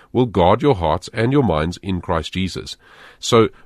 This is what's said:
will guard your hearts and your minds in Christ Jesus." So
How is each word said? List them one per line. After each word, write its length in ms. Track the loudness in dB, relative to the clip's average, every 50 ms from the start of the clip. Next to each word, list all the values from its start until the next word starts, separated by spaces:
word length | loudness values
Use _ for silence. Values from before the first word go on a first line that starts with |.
| -20 _
will 140 | -2 -2 -2
guard 360 | 0 2 2 4 4 4 4
your 140 | 2 0 0
hearts 340 | 2 0 -2 -2 -2 -4 -8 -6
and 180 | -4 -2 0
your 120 | 0 0 2
minds 360 | 2 0 0 -2 -4 -6 -8
in 200 | -6 -6 -6 -6
Christ 320 | -4 -4 -4 -4 -4 -6 -6
Jesus." 420 | -6 -6 -6 -6 -10 -12 -14 -16 _ _ _ -20 -20 -20 -20 -20 _
So 300 | -4 2 4 4 4 2 0 -10 -20